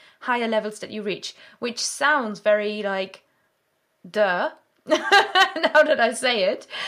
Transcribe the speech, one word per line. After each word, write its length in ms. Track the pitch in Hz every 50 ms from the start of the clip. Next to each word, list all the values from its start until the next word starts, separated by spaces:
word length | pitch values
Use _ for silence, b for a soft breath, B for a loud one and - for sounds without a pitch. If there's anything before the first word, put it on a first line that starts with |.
| B B B B
higher 280 | - 254 240 233 233
levels 320 | 226 220 214 202 214 214 -
that 120 | - -
you 100 | 214 214
reach, 320 | 196 208 180 202 - - B B B B B B
which 240 | 240 240 233 - -
sounds 560 | - - - 277 294 302 277 240 214 202 170
very, 420 | - 214 208 208 208 214 208 214 202
like, 400 | 196 196 190 190 190 - - _ _ _ _ _ _ _ _ _ _ _ _ _ _ _ _ - 180
duh, 400 | - 214 208 190 175 180 247 320 - - _ _
<laughs> 160 | _ _ _
now 1000 | - - - - - 403 403 403 - - - 381 381 - 330 330 320 - 311 302
that 160 | 302 285 233
I 140 | 233 233 240
say 300 | - 247 254 240 214 185
it. 240 | 185 - - - B B B B